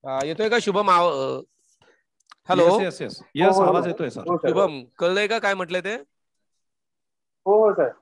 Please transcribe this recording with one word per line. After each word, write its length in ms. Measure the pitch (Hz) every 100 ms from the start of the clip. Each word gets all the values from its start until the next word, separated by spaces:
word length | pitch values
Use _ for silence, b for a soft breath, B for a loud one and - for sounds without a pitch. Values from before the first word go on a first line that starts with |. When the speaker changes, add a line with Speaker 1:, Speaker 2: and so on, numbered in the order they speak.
Speaker 1:
अ, 220 | 135 135 143
येतोय 240 | 160 214
का 80 | 233
शुभम? 280 | 214 190 202
आव-, 220 | 175 175
अ, 300 | 139 135 131 - _ _ _ b b _ _ _ - -
हॅलो? 160 | 180 175
Speaker 2:
येस, 160 | 208
येस, 200 | 190 -
येस. 220 | 127 - - 143
येस, 200 | 196 190
Speaker 3:
हो, 80 |
हो, 60 | 180
Speaker 2:
आवाज 140 | 170
Speaker 3:
हो. 60 | 175
Speaker 2:
येतोय, 200 | 170 147
सर. 120 | 117
Speaker 3:
हो, 160 | 165 170
सर. 120 | 135
Speaker 1:
शुभम, 340 | 160 190 143 123 -
कळलंय 300 | 175 190 208
का 120 | 226
काय 140 | 202
म्हटलंय 280 | 196 175 180
ते? 140 | 180 233 - _ _ _ _ _ _ _ _ _ _ _ _ _ 190
Speaker 3:
हो, 220 | 214 214
हो, 60 |
sir. 160 | 190 131 -